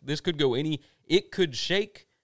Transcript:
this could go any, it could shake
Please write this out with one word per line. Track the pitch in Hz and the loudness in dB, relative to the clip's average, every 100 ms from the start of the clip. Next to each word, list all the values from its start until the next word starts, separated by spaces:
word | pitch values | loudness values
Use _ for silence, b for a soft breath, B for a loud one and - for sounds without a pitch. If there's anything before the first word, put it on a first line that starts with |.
this | 131 147 | -6 -4
could | - 151 | -2 0
go | 139 | 0
any, | 120 151 147 b b - | 0 -2 -4 b b 0
it | 175 - | 0 2
could | - 175 | 0 -2
shake | 120 - 185 208 - _ _ | -2 -2 -2 -4 -10 _ _